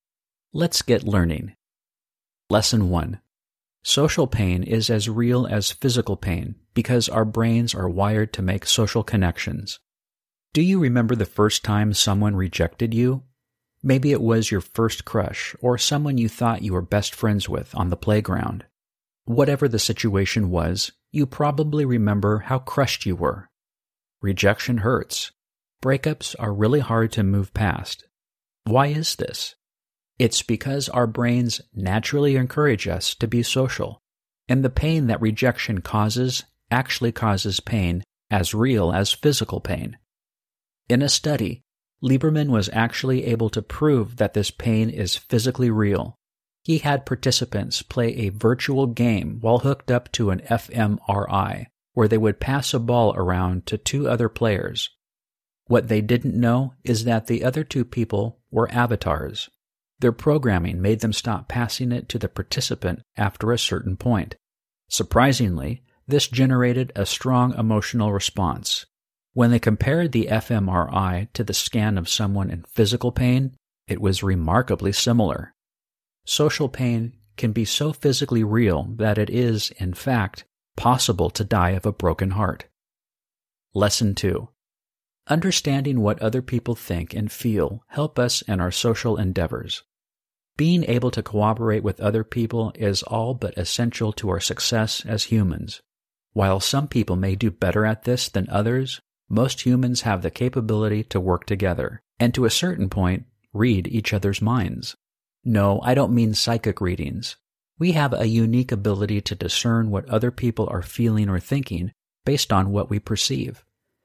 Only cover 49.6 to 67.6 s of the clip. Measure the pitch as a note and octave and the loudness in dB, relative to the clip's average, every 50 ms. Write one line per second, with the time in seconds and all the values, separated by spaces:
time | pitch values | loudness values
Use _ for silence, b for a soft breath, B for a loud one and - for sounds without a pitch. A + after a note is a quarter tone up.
49.6 | B2+ C#3 C#3 - - - B2 A#2+ - - - - A2+ G2 F2+ - - - A#2 A2 | 4 0 0 0 0 0 0 0 0 -4 -4 -2 0 0 0 -2 0 -2 -2 -2
50.6 | - - - A2+ G#2+ G#2 G#2 - - - G2 G2+ G2+ F#2 F#2 G2 F#2+ G2 G2+ G2 | -2 -4 -2 0 2 2 0 -2 -2 -2 -2 -2 -2 0 0 0 0 -2 -4 -8
51.6 | A2+ - _ _ _ _ _ B2 A2 G#2+ A2+ A2 A2 G#2+ G2 - - - C3+ C#3+ | -10 -14 _ _ _ _ _ 2 4 4 4 4 4 2 0 0 -2 -2 -2 -2
52.6 | C3 - - B2+ A#2 A#2 A#2+ A#2+ A2+ G#2 - - F2+ F2+ F2+ F2+ F#2 F2+ F2+ F#2 | -2 -2 -2 -2 0 2 2 4 4 4 2 2 0 0 0 0 0 0 -2 -2
53.6 | - - - G#2 - - - C#3 D3+ A#2+ A#2+ A#2 A#2+ A2 - - A#2 A2 G2+ - | -4 -6 -8 -6 -4 -4 -2 0 0 0 0 2 0 -2 0 0 0 0 2 0
54.6 | - - - - - - - _ _ _ _ _ _ _ _ _ _ _ _ _ | -2 -4 -6 -6 -8 -8 -10 _ _ _ _ _ _ _ _ _ _ _ _ _
55.6 | _ - A#2 A#2 - A2+ A2 G#2+ G#2 G#2+ B2 B2 - C3 - A2+ B2 A#2 A#2+ B2+ | _ 2 2 2 4 2 0 0 2 2 0 0 0 0 0 2 2 4 4 2
56.6 | C3+ C3 - _ _ - A#2 G#2+ A2+ A#2+ A#2 A2 - - A#2 A2 - B2+ B2+ A#2 | 0 -2 -6 _ _ -2 -2 0 2 0 0 0 0 0 -2 0 0 0 -2 -2
57.6 | A2+ - - C3+ A#2+ - - A#2+ A2+ - A2 G2+ G#2+ A#2 - _ _ _ - A2+ | -6 -2 -2 -2 -2 -2 -2 -2 -2 0 0 -2 -2 -2 -6 _ _ _ 0 0
58.6 | A#2 A2+ - B2 A#2+ A#2 A2+ G2 - F2+ D#2+ D#2 C#2+ C#2 - - - - _ _ | 0 0 2 0 2 2 0 -2 0 -2 -2 -2 -4 -8 -10 -12 -12 -14 _ _
59.6 | _ _ _ _ _ _ _ _ B2+ A#2+ A2+ - - D#3 D3 D3+ C3 A#2 G2 F2 | _ _ _ _ _ _ _ _ 0 0 0 2 0 0 0 2 2 2 0 0
60.6 | E2+ F2 F2 F2 F#2 G2+ A2+ G#2+ - A2 G#2 - - A#2 G#2+ - - - - B2 | 0 -2 -2 0 0 0 0 2 0 -2 -2 -2 -4 -4 -6 -6 -6 -6 -4 -4
61.6 | A#2+ A2 - - B2+ B2 A#2+ A#2+ - - - A#2+ - F#2+ - - - - - C#3 | -2 -4 -4 -4 -2 -2 -2 -4 -6 -6 -6 -6 -6 -6 -6 -8 -8 -4 -4 -4
62.6 | - - - - - F2+ E2+ - - _ _ - G#2 G2 - - G#2+ A2+ A#2+ A#2 | -4 -4 -4 -4 -2 -4 -4 -6 -10 _ _ -4 -4 -4 -2 -4 -2 -2 0 0
63.6 | - - - - - F#2+ F#2 - - B2 A#2+ G2 - - - - _ _ _ _ | -2 -2 -4 -4 -4 -4 -6 -2 0 0 0 0 0 -4 -10 -18 _ _ _ _
64.6 | _ _ _ _ _ _ - - - - - A#2 B2+ C#3+ C3 C3 A#2+ G2 F2 D2 | _ _ _ _ _ _ -4 -4 -2 2 4 4 4 4 4 2 0 0 0 -2
65.6 | C2 D2 B2+ - _ _ _ _ _ - C#3 C#3+ - - A#2+ B2+ C3 C3 C3 B2 | -4 -6 -8 -8 _ _ _ _ _ 0 0 0 0 0 2 2 4 4 4 4
66.6 | B2 B2 A#2+ C3 B2+ B2+ - G2+ G2 - - - - C3 B2+ B2 B2 B2+ - - | 2 2 2 0 -2 -4 -4 -4 -2 -2 -4 -4 0 0 2 4 2 2 2 0